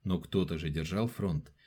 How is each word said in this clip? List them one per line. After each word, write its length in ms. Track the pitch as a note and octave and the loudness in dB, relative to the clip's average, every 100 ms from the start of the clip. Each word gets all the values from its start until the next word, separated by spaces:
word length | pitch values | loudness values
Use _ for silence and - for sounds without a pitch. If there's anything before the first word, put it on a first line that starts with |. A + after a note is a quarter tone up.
Но 140 | F#2+ F2 | -2 -2
кто-то 380 | - G2 E2 D#2+ | 2 2 2 0
же 140 | E2 | -2
держал 360 | D2+ D#2+ F#2+ A#2 | -2 -2 0 0
фронт. 460 | - G2+ D2+ - - | 0 0 0 -4 -14